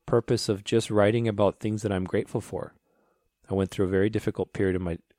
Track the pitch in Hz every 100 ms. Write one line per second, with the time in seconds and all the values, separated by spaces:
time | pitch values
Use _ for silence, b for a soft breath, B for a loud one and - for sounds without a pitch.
0 | - 120 - 117 - 98 - 117 - 107
1 | 101 117 117 101 101 - 110 107 104 95
2 | 92 104 - 117 - 90 - _ _ _
3 | _ _ _ _ - 98 95 - 92 95
4 | 101 110 - 98 92 - 98 92 90 82
5 | _